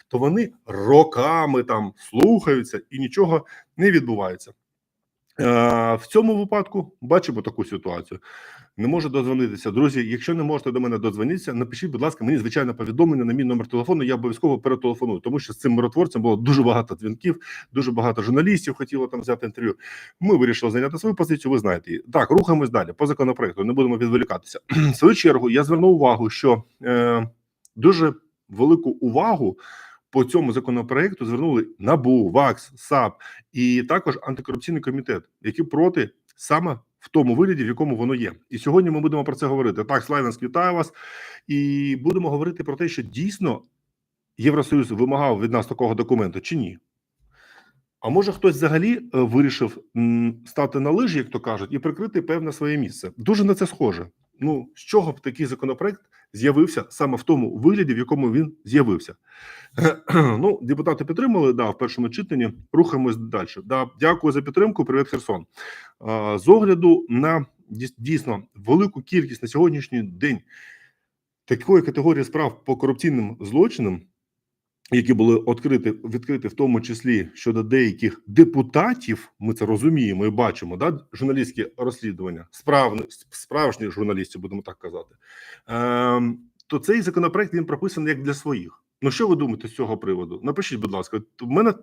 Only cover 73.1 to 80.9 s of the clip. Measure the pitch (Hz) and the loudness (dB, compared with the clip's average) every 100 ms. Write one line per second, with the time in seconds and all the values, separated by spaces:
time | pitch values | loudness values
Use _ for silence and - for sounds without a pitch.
73.1 | 135 107 120 101 131 220 - 107 90 - | -2 -4 -8 -4 2 2 2 -4 -4 -10
74.1 | _ _ _ _ _ _ _ - 123 117 | _ _ _ _ _ _ _ 0 0 4
75.1 | 117 113 113 113 117 151 131 110 107 113 | 4 6 4 2 -2 0 0 0 -4 -6
76.1 | 117 117 135 110 - 139 117 113 113 127 | -8 -4 -6 -6 -2 0 0 -2 -6 0
77.1 | 113 85 - - 113 110 131 120 85 110 | 0 -2 -6 -4 -2 0 2 2 0 -4
78.1 | - - 107 165 139 123 151 208 247 - | -4 -4 6 6 6 0 0 0 -2 -4
79.1 | 110 - - 107 110 107 107 143 160 113 | -8 -8 -10 -6 -4 -2 0 0 0 -2
80.1 | 92 107 104 113 90 87 90 147 | -2 -2 0 -2 -2 -10 -6 -4